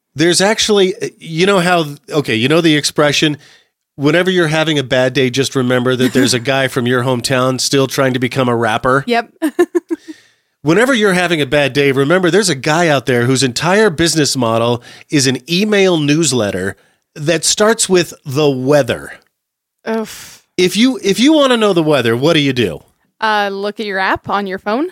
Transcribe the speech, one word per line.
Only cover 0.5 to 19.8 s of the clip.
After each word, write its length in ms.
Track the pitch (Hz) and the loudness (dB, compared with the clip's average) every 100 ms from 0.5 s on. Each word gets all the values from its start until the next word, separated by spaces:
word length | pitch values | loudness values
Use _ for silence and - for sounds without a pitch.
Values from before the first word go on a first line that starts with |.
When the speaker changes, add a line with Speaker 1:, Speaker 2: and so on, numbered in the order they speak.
| 220 - 208 190 185 147 - | 0 0 2 0 -2 -8 -10
Speaker 1:
you 260 | 160 160 185 | -8 -2 2
know 140 | 202 | 2
how, 260 | 175 180 151 143 - | 2 0 -2 -8 -6
okay, 240 | 151 139 | -4 -2
you 140 | 113 123 | 0 2
know 120 | 160 | 2
the 140 | 165 151 | 2 2
expression, 640 | - - 147 139 160 151 - _ _ _ _ - | 0 0 0 2 -2 -4 -14 _ _ _ _ -4
"Whenever 360 | 143 165 185 | 0 2 2
you're 160 | 180 165 | 0 0
having 320 | 160 156 151 | 0 0 -2
a 40 | |
bad 300 | 127 127 131 | 0 0 2
day, 160 | 127 131 | 0 0
just 260 | 127 131 135 | 0 -2 -2
remember 400 | 123 127 123 127 | 0 0 0 0
that 180 | 127 | 0
there's 200 | 127 127 | 2 0
a 60 | 120 | 0
guy 280 | 120 135 135 | -2 -2 -2
from 200 | - 120 | -2 -2
your 160 | 127 | 0
hometown 580 | 123 127 117 131 127 127 | 0 -2 -2 0 0 -2
still 240 | - 139 135 | 0 0 0
trying 260 | - 131 | 0 -2
to 60 | 127 | 0
become 300 | 123 139 123 | -2 -2 0
a 60 | 117 | 0
rapper." 480 | 113 113 131 135 185 | 0 0 0 0 0
Speaker 2:
Yep. 280 | 233 240 - | -2 -4 -6
<laughs> 1200 | 311 - 349 349 - 320 - 311 _ _ _ _ | -4 0 -2 -2 -6 -10 -12 -20 _ _ _ _
Speaker 1:
Whenever 320 | 139 175 254 | 0 2 2
you're 200 | 254 208 | 2 2
having 260 | 180 175 165 | 2 0 0
a 60 | 135 | 0
bad 260 | 147 139 | 0 0
day, 180 | 127 139 | 2 2
remember 380 | 131 139 185 180 | 2 2 2 2
there's 200 | 175 196 | 2 0
a 60 | 139 | -2
guy 320 | 151 156 175 | -2 0 2
out 180 | 139 120 | 0 0
there 200 | 123 120 | 0 2
whose 180 | 131 | 0
entire 460 | 127 113 160 202 220 | 0 -2 0 2 2
business 460 | 147 165 156 135 139 | 0 -2 0 0 0
model 480 | 117 113 117 120 - - - | 0 0 0 -2 -6 -20 -4
is 180 | 151 131 | -2 0
an 100 | 127 - | -2 -4
email 480 | 170 214 208 190 170 | -2 0 2 2 2
newsletter 800 | 143 151 160 123 104 92 95 - _ _ _ - | 0 0 0 0 -2 -4 -6 -8 _ _ _ -8
that 300 | 151 165 - | -4 -2 -2
starts 420 | - 214 220 - | 0 0 0 2
with 260 | 185 170 - 156 | 0 0 -8 -8
the 240 | 131 151 | 0 0
weather. 640 | 131 131 147 123 98 - - _ _ _ _ _ _ | 0 2 2 2 -4 -8 -18 _ _ _ _ _ _